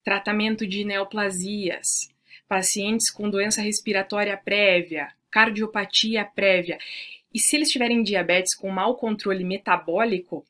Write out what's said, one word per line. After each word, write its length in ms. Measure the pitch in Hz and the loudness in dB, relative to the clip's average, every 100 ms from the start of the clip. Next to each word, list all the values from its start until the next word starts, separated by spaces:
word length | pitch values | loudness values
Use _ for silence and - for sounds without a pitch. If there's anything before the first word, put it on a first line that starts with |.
tratamento 600 | - 196 196 208 214 220 214 | 0 -2 0 0 0 -2 -4
de 180 | 196 | -4
neoplasias, 1300 | 208 202 196 214 202 185 185 208 185 - - - - _ _ - _ | -4 -4 -4 -2 -2 -2 -6 -4 -4 -4 -2 -2 -4 _ _ -20 _
pacientes 640 | 190 180 214 202 226 - | 0 2 0 0 2 2
com 180 | - 208 | 0 -4
doença 320 | 196 208 214 | 0 0 0
respiratória 760 | 208 208 - 196 196 208 208 196 | -2 -2 0 -2 0 -2 -2 -2
prévia, 760 | - 202 202 180 175 156 143 - _ | -2 4 4 4 0 -6 -8 -12 _
cardiopatia 960 | 214 226 208 214 214 190 - 220 220 202 | 2 4 2 -4 -4 -2 0 0 -2 -4
prévia, 520 | - 196 185 175 151 - - - - _ | 2 4 4 0 -8 -10 -14 -16 -20 _
e 60 | 226 | 2
se 160 | - 302 | 4 4
eles 140 | 302 | 2
tiverem 340 | 269 240 233 | 0 2 2
diabetes 520 | 214 196 170 180 185 - | 2 0 2 2 2 -2
com 140 | 196 | -2
mau 260 | 190 196 240 | -2 0 0
controle 480 | 226 214 202 190 | -2 -2 -2 -2
metabólico 1040 | 180 196 - 180 - 175 233 185 180 165 - | -2 -4 0 0 0 0 0 0 -4 -12 -12